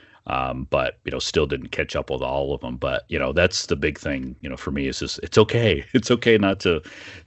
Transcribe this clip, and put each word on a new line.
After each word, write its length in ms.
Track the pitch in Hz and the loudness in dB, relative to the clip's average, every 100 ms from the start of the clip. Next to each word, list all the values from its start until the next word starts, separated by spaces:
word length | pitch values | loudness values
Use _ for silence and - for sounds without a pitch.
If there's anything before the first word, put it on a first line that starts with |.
| _ _ - | _ _ -6
um, 400 | 65 65 64 65 | -2 -2 -4 -2
but, 300 | 69 64 - - | 0 0 -4 -8
you 40 | |
know, 80 | 64 | -6
still 260 | - 82 73 | 0 0 2
didn't 220 | 69 67 | -2 -6
catch 260 | - 73 71 | -4 -2 -4
up 140 | - | -4
with 100 | 65 | -4
all 320 | 65 69 69 | -2 -2 -2
of 100 | 69 | -4
'em. 140 | 62 62 | -6 -4
But, 280 | 67 64 - | -2 -4 -4
you 100 | 82 | -2
know, 140 | 65 | 0
that's 320 | 78 87 - - | 4 2 2 -2
the 100 | 76 | -2
big 220 | 78 73 | -2 -2
thing, 380 | 78 67 65 62 | -6 -6 -6 -10
you 80 | 71 | -10
know, 80 | 65 | -8
for 140 | - | -4
me 160 | 71 67 | -4 -4
is 100 | 62 | -4
just, 200 | 67 - | -6 -8
it's 160 | - - | 2 4
okay. 440 | 107 120 113 73 - | 6 4 4 2 2
<laughs> 60 | |
It's 160 | 131 - | 0 2
okay 260 | 120 120 110 | 2 6 6
not 240 | 98 98 | 6 2
to, 220 | 92 80 - - - - | 2 0 -2 -16 -18 -18